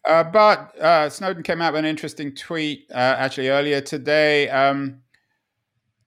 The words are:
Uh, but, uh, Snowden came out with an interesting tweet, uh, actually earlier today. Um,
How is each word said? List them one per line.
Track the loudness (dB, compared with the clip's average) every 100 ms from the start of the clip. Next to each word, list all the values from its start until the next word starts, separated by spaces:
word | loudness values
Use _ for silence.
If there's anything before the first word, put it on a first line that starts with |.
| 2
Uh, | 2
but, | 2 4 4 4 -4 -2
uh, | 2 2 2
Snowden | -4 -8 -6
came | -6 -2
out | 0
with | 0
an | -4
interesting | -4 -8 -10 -12
tweet, | -12 -10 -6 -6 -8 _
uh, | -2 0 0
actually | -2 -2 0
earlier | 0 0 -2
today. | -4 -8 0 2 4 2 2
Um, | 2 2 2 -6 -10 _ _ _ _ _ _ _ _ _ _